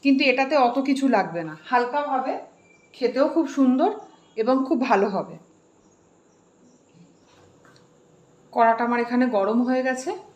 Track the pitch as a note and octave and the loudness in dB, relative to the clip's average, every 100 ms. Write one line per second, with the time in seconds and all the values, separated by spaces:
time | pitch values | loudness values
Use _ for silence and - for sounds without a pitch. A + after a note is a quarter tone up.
0 | C#4 C4+ C#4 B3+ C4+ D4+ B3 B3 C4+ C4+ | 4 4 4 2 2 2 2 0 -2 0
1 | C4+ A3 F3 E3+ D#3+ D#3 - B3 A#3+ D4 | 2 0 0 -6 -10 -12 -2 0 0 -4
2 | D4 C4 C4 F#4+ - _ _ _ _ - | -2 -4 -4 -8 -12 _ _ _ _ -4
3 | A#3+ B3+ D4+ E4 D4 - C4 B3+ F4+ G#4 | -4 -2 -2 -2 -4 0 2 2 0 -2
4 | - _ _ G#3+ A3+ C4 C4+ C#4 C4 G#3 | -14 _ _ -6 0 0 0 -2 2 2
5 | G3+ F#3+ - D#3+ _ _ _ _ _ _ | 2 -4 -8 -14 _ _ _ _ _ _
6 | _ _ _ _ _ _ _ _ _ _ | _ _ _ _ _ _ _ _ _ _
7 | - _ _ _ - _ - _ _ _ | -20 _ _ _ -20 _ -20 _ _ _
8 | _ _ _ _ _ B3+ A3+ A3+ A#3+ A#3+ | _ _ _ _ _ 2 4 4 0 0
9 | A#3 B3 B3 G#3 G3 A#3 B3 B3+ B3+ B3+ | 0 0 2 0 0 0 0 0 -2 -4
10 | E4 G#4+ - | -6 -8 -12